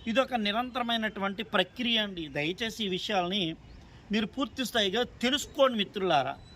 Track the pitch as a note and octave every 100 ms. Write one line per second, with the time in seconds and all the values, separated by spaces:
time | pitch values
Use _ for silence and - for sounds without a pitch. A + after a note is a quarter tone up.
0 | A3+ A3+ C4 B3 G3+ G#3+ B3+ A#3+ A#3 A#3
1 | A3 - G3 G3 A3 G3+ F#3 - A#3+ A3+
2 | G#3 F3+ D3+ C#3+ D3+ F#3 A3+ A3 G3+ F3+
3 | - G3 F3 G3+ F3+ - - - - -
4 | - G#3+ A3 - C#4 - A#3+ A#3 G3 G#3+
5 | A#3+ - A#3+ C#4 - - C4 A3+ F#3+ G#3
6 | F#3 D3 C3 C#3 -